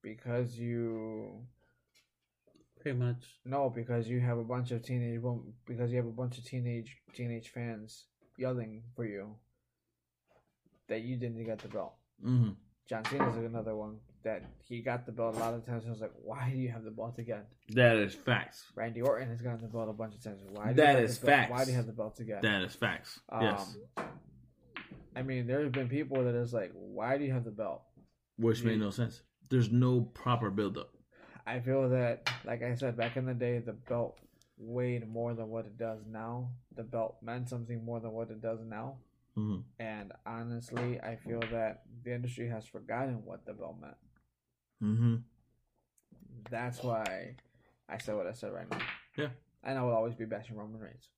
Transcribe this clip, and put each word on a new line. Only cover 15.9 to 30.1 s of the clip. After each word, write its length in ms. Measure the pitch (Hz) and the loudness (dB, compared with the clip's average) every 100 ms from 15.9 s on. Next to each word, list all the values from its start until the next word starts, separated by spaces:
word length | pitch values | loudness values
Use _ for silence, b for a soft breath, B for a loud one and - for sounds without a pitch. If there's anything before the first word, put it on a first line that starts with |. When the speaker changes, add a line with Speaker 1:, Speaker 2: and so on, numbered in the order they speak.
Speaker 1:
was 100 | 107 | -6
like, 120 | 110 - | -6 -8
"Why 260 | 78 131 127 | -10 -2 -2
do 60 | 131 | 0
you 100 | 127 | -2
have 160 | 113 | -4
the 80 | 110 | -8
belt 260 | 110 117 120 | -6 -6 -6
again?" 240 | 113 107 104 - - | -6 -6 -8 -20 2
Speaker 3:
That 260 | 113 120 110 | 10 10 10
is 180 | 101 | 6
facts. 500 | - - 107 - - - - | 2 2 2 2 -12 -14 -6
Speaker 1:
Randy 260 | 117 117 | -6 2
Orton 260 | 131 113 127 | 2 2 0
has 100 | 117 | -4
gotten 220 | 123 117 | -4 -6
the 60 | 113 | -6
belt 200 | 113 110 | -4 -4
a 40 | |
bunch 220 | 107 110 | -4 -8
of 80 | 104 | -8
times. 160 | 110 98 98 | -12 -12 -10
Why 160 | 104 107 | -4 4
do 60 | |
Speaker 3:
That 160 | 127 147 | 8 10
Speaker 1:
you 40 | 131 | 10
have 60 | |
Speaker 3:
is 140 | 113 120 | 6 4
Speaker 1:
the 80 | 135 | 6
belt? 100 | 143 | 6
Speaker 3:
facts. 120 | 117 | 6
Speaker 1:
Why 140 | 123 | 2
do 60 | 131 | 2
you 40 | 127 | 2
have 80 | 113 | 0
the 60 | |
belt 280 | 110 110 - | -2 -6 -6
again? 180 | 110 101 | -6 2
Speaker 3:
That 200 | 107 98 | 2 4
is 120 | 90 - | 0 0
facts. 420 | 107 85 - - - 110 | -2 -2 -8 -16 -6 2
Yes. 360 | 110 101 92 - - - | 2 2 -4 -10 -10 -8
Speaker 1:
Um, 80 | - - - - - _ - - - - - 127 | -8 -12 -20 -20 -20 _ -16 -14 -14 -18 -12 -6
I 60 | |
mean, 260 | 131 127 120 | -2 0 2
there 140 | 135 | 2
have 80 | 147 | 2
been 160 | 131 123 | 0 0
people 340 | 139 139 135 | 0 2 2
that 140 | 123 120 | 4 2
is 160 | 120 | 2
like, 180 | 120 90 | 0 -2
"Why 440 | 90 98 101 113 143 | -6 -8 -2 2 2
do 60 | |
you 80 | 139 | 2
have 120 | 131 | 0
the 60 | 113 | -2
belt?" 320 | 104 101 - - - - _ _ - | -4 -4 -4 -10 -20 -20 _ _ 2
Speaker 3:
Which 260 | 113 113 | 4 6
made 120 | 117 | 4
Speaker 1:
You 40 | 110 | 4
Speaker 3:
no 120 | 104 | 2
sense. 320 | 98 113 - - _ - | 0 -2 -2 -20 _ 2
There's 240 | 131 107 | 4 8
no 300 | 120 127 123 | 8 8 6
proper 480 | 120 | 2